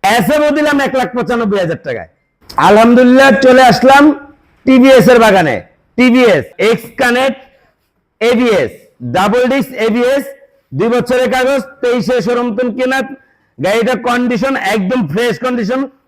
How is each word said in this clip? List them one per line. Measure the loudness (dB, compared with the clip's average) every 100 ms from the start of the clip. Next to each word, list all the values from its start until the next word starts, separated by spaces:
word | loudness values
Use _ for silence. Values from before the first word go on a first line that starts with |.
অ্যাসেটও | 0 0 0 0 0
দিলাম | 0 -2 -2
এক | -2
লাখ | -4 -4 -6
পঁচানব্বই | -4 -4 -2 -2
হাজার | -4 -6
টাকায়। | -8 -10 -12 _ _ _ _ -2
আলহামদুলিল্লাহ, | 2 4 4 4 4 4 4 4
চলে | 4 4
আসলাম | 4 4 4 4 4 0 -8 _ _ _
টিভিএস | 0 4 6 6 6
এর | 4
বাগানে। | 4 2 0 -4 -10 _ _ -2
টিভিএস | 2 2 2 0 -4 _
এক্স | -2 -2 -6 -6
কানেক্ট | -2 -2 -4 -6 _ _ _ _ _ _ _ _
এবিএস, | -2 0 0 0 -2 -8 _ _
ডাবল | -8 -2 -2 0 0
ডিস্ক | -2 -4
এবিএস, | -4 -4 -2 -2 -2 -6 -16 _ _ _
দুই | -6 -2
বছরের | -2 -2 -2 -2
কাগজ, | -2 -2 -2 -6 -8
তেইশে | -4 -4 -2 -2
শোরুম | -2 -4 -4 -4
তুন | -6 -4
কেনা। | -4 -4 -6 -12 _ _ _ _
গাড়িটার | -4 -2 -2 -2
কন্ডিশন | -2 -2 -2 -2 -4 -4
একদম | -4 -4 -2 -4 -4
ফ্রেশ | -4 -4 -4
কন্ডিশন | -6 -6 -4 -6 -6 _